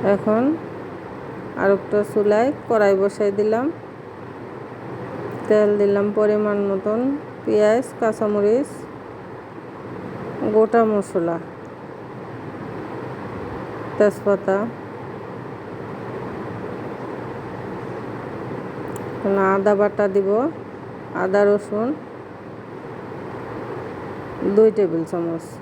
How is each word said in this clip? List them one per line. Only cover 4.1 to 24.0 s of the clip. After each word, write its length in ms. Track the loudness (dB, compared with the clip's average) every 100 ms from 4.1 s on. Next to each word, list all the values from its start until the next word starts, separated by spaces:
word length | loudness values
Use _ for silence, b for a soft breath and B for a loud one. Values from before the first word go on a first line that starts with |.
| -12 -12 -12 -12 -12 -12 -12 -10 -8 -8 -8 -6 -6 2
তেল 220 | 6 6 6
দিলাম 260 | 4 4 2 4
পরিমাণ 400 | 4 4 2 2 2
মতন, 300 | 0 0 2 0 -2 -6 -8
পেঁয়াজ, 420 | 2 6 6 6 2 0
কাঁচামরিচ, 720 | 0 2 2 4 4 4 2 -6 -12 -12 -14 -14 -14 -14 -12 -14 -12 -12 -10 -8 -8 -8 -8 -2 4
গোটা 280 | 6 6 6 6
মশলা, 460 | 4 2 0 0 -2 -6 -12 -14 -14 -14 -12 -12 -12 -10 -10 -10 -10 -8 -8 -8 -8 -8 -8 -8 -8 -8 -8 -8 -8 -8 0
তেজপাতা, 600 | 0 2 0 0 2 0 -2 -6 -12 -12 -10 -10 -10 -10 -10 -12 -12 -10 -10 -10 -8 -8 -8 -8 -8 -8 -8 -8 -8 -8 -8 -8 -8 -8 -8 -8 -8 -8 -8 -8 -8 -8 -8 -8 -6 -6 -8 -8 -8 -6 -8 -4
এখন 180 | 0 4 4
আদা 180 | 4 4 6
বাটা 240 | 4 4 2
দিব, 140 | 4 4 2 2 -2 -12 -12 -12 -12 -8 -2
আদা 180 | 2 6 6
রসুন 400 | 6 2 -2 0 -2 -6 -12 -12 -14 -14 -14 -12 -12 -10 -10 -10 -10 -8 -10 -8 -8 -8 -8 -8 -8